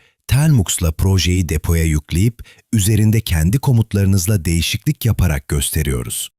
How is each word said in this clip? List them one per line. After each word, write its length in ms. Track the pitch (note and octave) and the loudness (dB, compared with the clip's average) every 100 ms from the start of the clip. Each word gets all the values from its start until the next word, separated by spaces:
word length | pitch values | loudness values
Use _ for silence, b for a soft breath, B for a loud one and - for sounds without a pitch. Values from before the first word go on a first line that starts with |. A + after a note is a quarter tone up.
| b b - | b b -4
Telmux'la 640 | C3 D#3 C3+ F2 - E2 | 0 4 2 2 -2 -2
projeyi 580 | - F#2+ F#2+ F2+ F2+ D#2+ | 0 0 2 2 0 0
depoya 340 | D#2+ - E2 | -2 0 0
yükleyip 580 | E2 D2+ - E2 A2+ - B B _ | 2 0 -2 0 0 -2 B B _
üzerinde 480 | A2+ F#2+ G#2+ A2 G#2+ | -2 0 2 2 2
kendi 360 | - E2 D#2+ C#3 | 0 0 2 0
komutlarınızla 880 | - A#2 - G2 G2 G2 F2 G#2 D#2+ | 2 0 0 0 2 2 0 -2 0
değişiklik 600 | E2 - - - D3+ A#2 | -2 -2 -4 -4 -2 -2
yaparak 420 | - F2+ C#2+ - | 0 0 -2 -4
gösteriyoruz. 840 | D2 - D#2+ D2 B1 A1+ - - | -4 -2 -2 -2 -4 -6 -10 -12